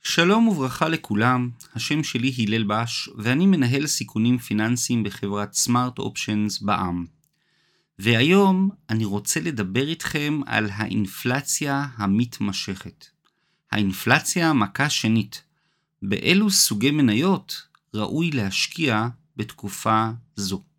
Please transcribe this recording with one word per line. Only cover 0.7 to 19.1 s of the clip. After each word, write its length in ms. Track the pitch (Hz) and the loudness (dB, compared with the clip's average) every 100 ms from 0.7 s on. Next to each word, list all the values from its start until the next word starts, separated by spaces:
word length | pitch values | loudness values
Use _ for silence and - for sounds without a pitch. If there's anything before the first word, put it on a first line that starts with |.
| 120 160 | 0 -2
לכולם, 600 | 160 - 104 120 127 123 120 - | -2 -2 2 2 2 -2 -8 -12
השם 300 | 120 - 147 | -8 -2 -2
שלי 300 | 147 123 131 123 | 0 -2 -2 -2
הלל 260 | 107 113 | 0 0
בש, 460 | 104 107 117 - - 113 | 0 -2 -2 -6 -6 -2
ואני 280 | 110 135 190 | 0 4 4
מנהל 420 | 180 123 135 147 | 4 4 2 0
סיכונים 500 | - - 110 117 123 | -4 -4 0 2 2
פיננסיים 640 | - 107 110 120 - 120 | 0 0 0 0 0 0
בחברת 500 | 101 - 101 101 101 | -2 -4 -4 -4 -4
סמארט 460 | - - 123 127 123 | -2 0 2 0 -4
אופשנס 600 | - - - 104 104 - | -6 -6 -2 -2 -2 -4
בע"מ. 460 | 101 92 92 87 85 _ _ _ _ _ _ _ _ - | -2 -2 -2 -4 -8 _ _ _ _ _ _ _ _ -4
והיום 720 | 104 117 147 190 196 185 190 - - | 0 2 6 6 6 4 2 0 -4
אני 160 | 110 107 | -2 0
רוצה 340 | 101 - 165 | -2 -2 -4
לדבר 480 | 170 123 95 107 143 | -2 -4 -2 0 0
איתכם 540 | 160 - 151 147 151 - | -4 -4 -2 -2 -2 0
על 240 | 110 107 | -2 -2
האינפלציה 1120 | 101 110 110 98 - 120 131 - - 147 139 143 117 | -4 -2 0 -2 -4 -2 -2 -2 -4 -2 -2 -4 -4
המתמשכת. 1080 | 101 104 120 - 101 95 - 95 87 - - _ _ _ _ _ _ | 0 2 0 -2 -4 -4 -8 -10 -12 -18 -20 _ _ _ _ _ _
האינפלציה 840 | 104 101 92 123 147 - 180 165 | 0 0 0 2 2 2 0 2
מכה 360 | 143 101 - 147 | 2 0 0 -2
שנית. 540 | - - 113 113 - _ _ _ _ _ _ | 0 2 2 0 -10 _ _ _ _ _ _
באילו 480 | 98 101 113 185 208 | -6 -2 2 2 2
סוגי 420 | 190 - 104 131 | 2 0 2 2
מניות 760 | 151 131 107 180 185 - - - _ _ | 4 4 4 2 0 -4 -14 -16 _ _
ראוי 380 | 107 107 139 170 | -6 -4 -2 0
להשקיע 760 | 139 98 - - - 151 107 117 | 0 -2 -2 -4 -2 0 0 -2